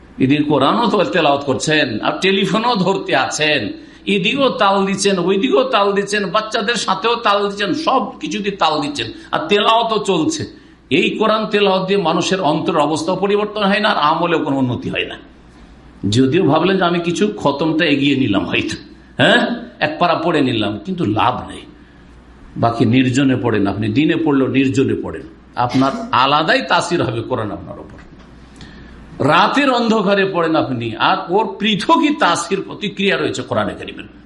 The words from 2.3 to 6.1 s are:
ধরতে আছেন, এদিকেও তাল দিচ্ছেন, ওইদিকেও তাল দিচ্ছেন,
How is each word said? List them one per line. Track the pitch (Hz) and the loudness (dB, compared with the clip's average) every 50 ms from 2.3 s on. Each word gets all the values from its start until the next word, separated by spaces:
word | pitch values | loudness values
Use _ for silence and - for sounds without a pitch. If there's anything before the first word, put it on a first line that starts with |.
| 196 202 202 - 170 220 226 247 247 | 0 0 0 0 0 0 0 0 0
ধরতে | 196 180 185 196 190 - - 160 | 0 0 0 0 -2 -2 -2 0
আছেন, | 135 127 120 - - 151 151 151 139 107 92 - - - - - - - | 0 0 0 -2 -2 0 0 0 0 -2 -4 -8 -12 -16 -20 -20 -10 -4
এদিকেও | - 196 202 170 220 247 277 277 247 | -2 0 0 0 0 0 2 0 0
তাল | - - 208 196 196 196 190 | 2 2 2 2 4 2 2
দিচ্ছেন, | 190 196 - - 202 196 180 | 0 0 0 0 0 0 0
ওইদিকেও | 170 180 196 196 196 254 190 262 254 | 0 0 0 0 2 2 2 2 2
তাল | 254 254 208 202 202 202 | 2 2 2 2 2 0
দিচ্ছেন, | 196 196 196 | 0 -2 -2